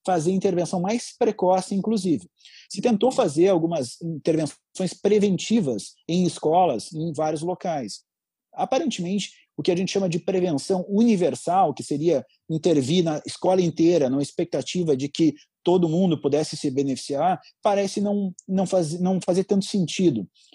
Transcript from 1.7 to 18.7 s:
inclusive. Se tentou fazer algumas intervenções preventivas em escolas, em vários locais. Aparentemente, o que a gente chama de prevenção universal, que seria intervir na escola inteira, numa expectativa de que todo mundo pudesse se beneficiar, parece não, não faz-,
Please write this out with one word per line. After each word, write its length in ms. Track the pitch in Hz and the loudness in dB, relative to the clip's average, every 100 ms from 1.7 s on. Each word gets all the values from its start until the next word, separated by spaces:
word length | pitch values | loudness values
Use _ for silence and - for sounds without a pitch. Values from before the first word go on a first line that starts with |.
inclusive. 540 | 196 196 220 185 147 - _ - - - | -4 -2 -2 0 -2 -4 _ -20 -20 -14
Se 100 | - | -4
tentou 280 | 247 208 247 | 0 2 2
fazer 380 | 262 208 143 185 | 2 0 2 4
algumas 520 | 180 165 165 123 - | 4 0 -2 -6 -8
intervenções 880 | 170 156 - 160 - - _ - 185 - | -10 -4 -2 0 -2 -8 _ -6 -6 -2
preventivas 920 | 196 208 208 185 - 233 147 107 - - - | 0 2 2 0 0 0 0 -4 -8 -14 -4
em 180 | 175 180 | 0 0
escolas, 640 | - 151 170 180 113 - | 0 2 4 4 0 -6
em 200 | 156 165 | -8 -6
vários 280 | 147 156 160 | -4 -4 -2
locais. 580 | 170 180 190 156 107 - _ _ _ _ _ | -6 -6 -6 -6 -8 -12 _ _ _ _ _
Aparentemente, 800 | - 190 269 320 - 175 202 190 - _ - | -6 -2 0 -2 -4 -4 -4 -4 -12 _ -4
o 60 | |
que 80 | 147 | 0
a 40 | 180 | 0
gente 160 | 190 | 0
chama 160 | 196 190 | 0 0
de 100 | 165 | -2
prevenção 640 | - 190 180 139 - 190 180 | -2 0 0 -2 -2 -4 0
universal, 840 | 202 233 202 170 - - 180 180 | 2 4 4 2 0 0 2 2
que 80 | 127 | 0
seria 420 | - 147 165 147 - _ - | -4 -2 2 2 -2 _ -6
intervir 520 | 160 156 151 123 180 | -2 2 2 4 2
na 160 | 165 151 - | 2 -2 -8
escola 340 | - 175 190 | -4 2 2
inteira, 500 | 175 147 165 175 131 | 2 2 4 4 2
numa 120 | 139 | 0
expectativa 760 | 139 - 170 151 120 180 165 135 | -2 -4 -4 -4 -4 -2 0 0
de 120 | 143 | -2
que 260 | - 160 143 _ _ | 0 0 0 _ _
todo 240 | - 185 170 | 0 2 2
mundo 320 | 160 190 151 | 2 2 0
pudesse 360 | 143 143 156 156 | 0 0 -2 -4
se 140 | 147 | -4
beneficiar, 720 | 131 139 127 - 139 170 143 - _ | -2 -2 -4 -6 -2 -2 -2 -8 _
parece 380 | 214 202 196 214 | 0 0 0 -2
não, 320 | 202 202 196 - - | -2 -2 -4 -8 -4
não 180 | 190 | -2
faz-, 340 | 185 | 0